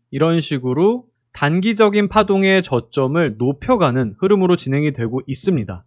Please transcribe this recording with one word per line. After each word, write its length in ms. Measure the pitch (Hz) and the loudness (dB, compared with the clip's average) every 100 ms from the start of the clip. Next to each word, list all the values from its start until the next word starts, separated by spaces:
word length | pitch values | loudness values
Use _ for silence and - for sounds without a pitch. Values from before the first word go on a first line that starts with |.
| _ | _
이런 280 | 139 160 165 | 0 0 0
식으로 640 | 151 139 127 135 202 247 - _ _ | -2 -4 -2 2 2 0 -6 _ _
단기적인 760 | - 147 180 214 214 214 208 202 | -4 -2 0 0 2 2 2 2
파동의 540 | 214 202 196 196 190 | 2 2 2 2 2
저점을 760 | - 120 - 143 131 165 151 107 | 2 -2 -2 -2 0 0 -2 -2
높여가는 760 | 123 135 - 233 143 127 113 95 | -4 -2 0 0 2 0 -4 -2
흐름으로 360 | 190 202 180 175 | 0 2 2 0
진행이 380 | 131 139 151 | 0 -2 -2
되고 280 | 139 117 131 - | -2 -4 -4 -6
있습니다. 580 | 131 196 151 98 90 | -6 -2 -2 -4 -10